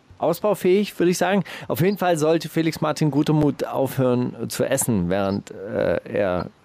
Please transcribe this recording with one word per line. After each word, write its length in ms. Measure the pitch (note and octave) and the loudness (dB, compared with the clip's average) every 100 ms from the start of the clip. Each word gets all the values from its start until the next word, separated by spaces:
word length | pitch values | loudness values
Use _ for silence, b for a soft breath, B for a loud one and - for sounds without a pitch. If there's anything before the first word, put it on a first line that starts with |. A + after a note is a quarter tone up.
| _ - | _ -4
ausbaufähig, 800 | D3 E3+ G#3+ F#3 F#3 G3 G3 - | -2 0 0 2 4 2 2 0
würde 100 | F3 | 0
ich 80 | F3 | 2
sagen. 260 | F3+ G3+ - B B | 2 0 -2 B B
Auf 140 | B2+ | 0
jeden 160 | F#3 G3+ | 0 2
Fall 200 | F3+ D#3+ | 0 2
sollte 300 | D#3 E3 D#3 | 2 2 0
Felix 320 | E3 E3 - | -2 -2 -2
Martin 300 | D#3 C#3+ D3+ | -4 0 2
Gutemuth 560 | C#3 D3+ D3+ D3 C3 | 2 2 2 2 0
aufhören 840 | - B2 C3+ C3+ B2+ B2 B2 A#2 A#2 | -4 -2 -2 0 2 2 -2 -6 -10
zu 140 | - | -4
essen, 440 | C3 C3+ - G#2 F2 | 0 0 0 0 0
während, 400 | G2 G2 G2+ - | 0 0 -2 -6
äh, 440 | G2 G2+ G2+ F#2+ E2 | -14 -6 -2 0 -2
er 440 | - G#2+ G2 F2+ - _ | -2 -2 0 -2 -4 _